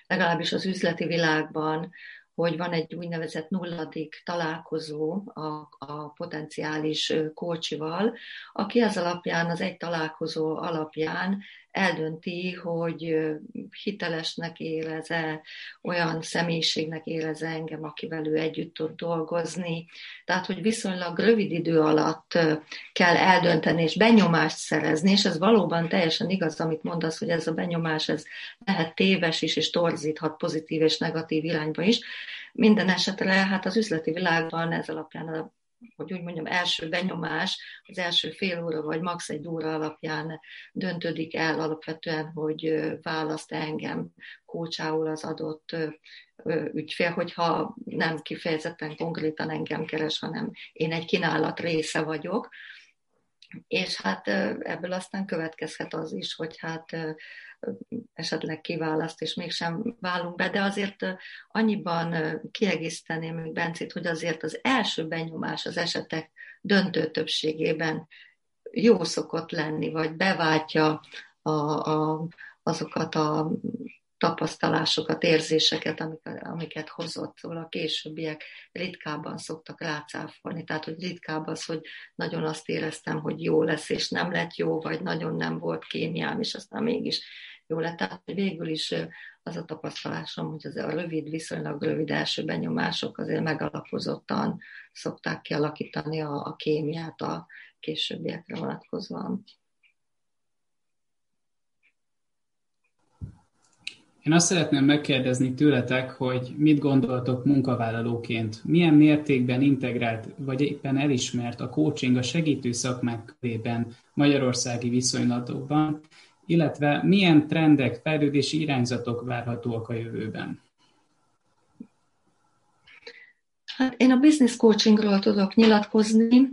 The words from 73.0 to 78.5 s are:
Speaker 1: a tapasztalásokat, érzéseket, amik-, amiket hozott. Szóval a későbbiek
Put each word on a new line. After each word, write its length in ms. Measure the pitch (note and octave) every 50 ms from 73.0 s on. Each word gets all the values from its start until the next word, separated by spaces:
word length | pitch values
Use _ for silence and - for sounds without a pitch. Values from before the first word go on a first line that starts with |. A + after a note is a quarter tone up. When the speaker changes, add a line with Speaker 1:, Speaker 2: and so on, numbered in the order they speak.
| D#3+ D#3+ -
Speaker 1:
a 360 | D#3+ D#3 D3+ D3+ D#3 D#3 D#3+ - - - - - - - - - _ _ _ _ -
tapasztalásokat, 1080 | - E3+ E3+ - E3 D#3 - - - E3 E3 D#3+ D#3+ D#3 - - D#3 - D#3 - -
érzéseket, 800 | E3+ D#3+ D#3+ D#3+ - D#3+ D#3 - - - D#3 - D#3+ D#3 -
amik-, 400 | D#3+ D#3+ D#3 - - - - -
amiket 480 | - - - E3 D#3+ D#3 - D#3 D#3 -
hozott. 480 | - - E3+ E3 - D3+ C#3+ - - -
Szóval 200 | - F3 E3 E3
a 100 | D#3+ -
későbbiek 760 | - E3+ E3 D#3 - - - D#3 D#3 D#3+ D#3+ D#3 D#3 D#3 - -